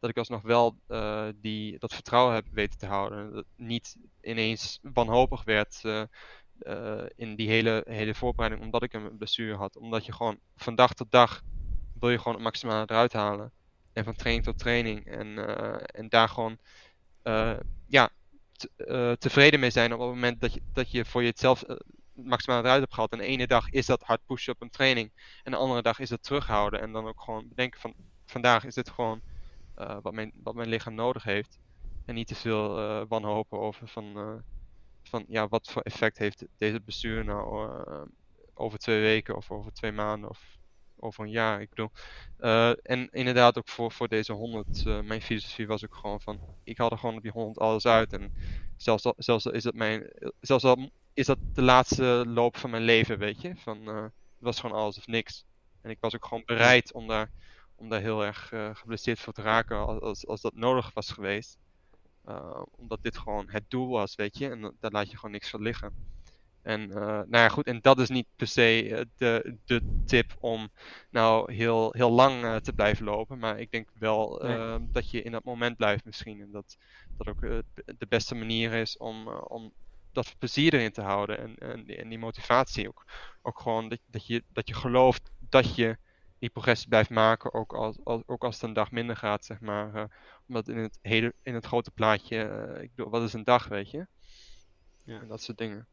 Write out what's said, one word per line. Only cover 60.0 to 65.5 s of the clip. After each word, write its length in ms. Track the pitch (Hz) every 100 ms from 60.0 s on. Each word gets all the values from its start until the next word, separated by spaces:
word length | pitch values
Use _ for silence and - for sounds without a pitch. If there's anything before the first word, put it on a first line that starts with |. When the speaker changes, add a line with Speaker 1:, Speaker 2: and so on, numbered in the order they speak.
Speaker 1:
als, 260 | 110 101 -
als 140 | 107
dat 140 | 117
nodig 380 | - 117 127 113
was 160 | - 104
geweest. 480 | - 98 101 - _ _ _ _ _ _ _
Eh, 380 | - - 73 - -
omdat 320 | - 120 110
dit 160 | 120 -
gewoon 300 | - 104 98
het 140 | 104 -
doel 200 | 127 127
was, 260 | 120 98
weet 240 | - 104 -
je. 100 | 139
En 100 | 123
da-, 120 | 107 -
daar 100 | 110
laat 200 | 104 101
je 60 | 110
gewoon 140 | 107
niks 200 | 104 -